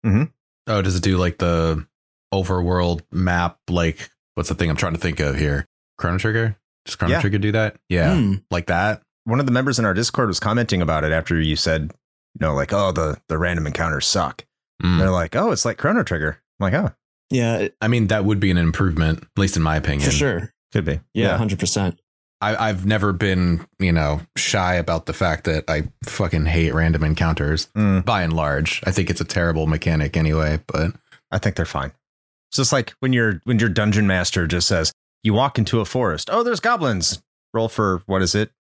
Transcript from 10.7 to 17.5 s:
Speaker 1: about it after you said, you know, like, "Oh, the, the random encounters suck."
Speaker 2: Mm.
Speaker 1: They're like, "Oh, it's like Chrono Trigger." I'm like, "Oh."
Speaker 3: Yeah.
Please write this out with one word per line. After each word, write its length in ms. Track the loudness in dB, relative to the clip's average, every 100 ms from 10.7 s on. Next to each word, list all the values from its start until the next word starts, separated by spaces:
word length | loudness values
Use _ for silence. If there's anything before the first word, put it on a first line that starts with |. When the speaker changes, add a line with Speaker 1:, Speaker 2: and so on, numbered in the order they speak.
| 0
Speaker 1:
about 220 | 2 0
it 80 | 0
after 280 | -2 0 0
you 160 | 0 0
said, 360 | 0 -2 -2 -10 _ _ _
you 120 | -4 -2
know, 80 |
like, 180 | -2 -2
"Oh, 200 | 0 0
the, 280 | 0 -2 -4 _
the 100 | -2
random 280 | 0 -2 -4
encounters 400 | -2 -2 -2 -2
suck." 380 | -2 -2 -6 -20 _ _ _
Speaker 2:
Mm. 160 | 0 2
Speaker 1:
They're 120 | 2
like, 240 | 2 0
"Oh, 160 | -2 0
it's 140 | 0
like 140 | -4 -2
Chrono 240 | 0 0
Trigger." 380 | 0 -2 -4 -6 _ _
I'm 120 | -2
like, 20 |
"Oh." 180 | 0 -2 -6 _ _ _
Speaker 3:
Yeah. 260 | 0 2